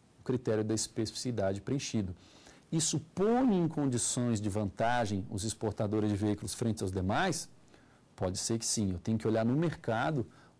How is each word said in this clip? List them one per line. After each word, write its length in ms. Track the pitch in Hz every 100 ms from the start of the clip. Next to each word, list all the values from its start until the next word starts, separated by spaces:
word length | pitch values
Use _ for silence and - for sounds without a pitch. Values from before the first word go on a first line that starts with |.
| _ -
o 40 |
critério 400 | - 127 - 107
da 120 | 110 110
especificidade 840 | - - 110 - 127 113 98 98
preenchido. 560 | - 139 - 113 95 87 - - - - -
Isso 300 | 160 156 156 - -
põe 420 | 202 233 262 190
em 100 | 165
condições 720 | 160 139 120 - - 120 110
de 80 | 104
vantagem 800 | 101 104 - 113 120 113 104 95
os 120 | 101
exportadores 680 | 110 - 110 104 107 107 104
de 40 | 101
veículos 380 | 107 101 -
frente 300 | - 117 110
aos 80 | 95
demais? 580 | 95 92 120 185 - - - - - - - _ -
Pode 220 | 92 95
ser 220 | - 113
que 60 | -
sim. 260 | - 101
Eu 80 | 90
tenho 180 | - 113
que 100 | 110
olhar 160 | 110
no 120 | 110 135
mercado 720 | 170 - - 113 143 151 113 - - _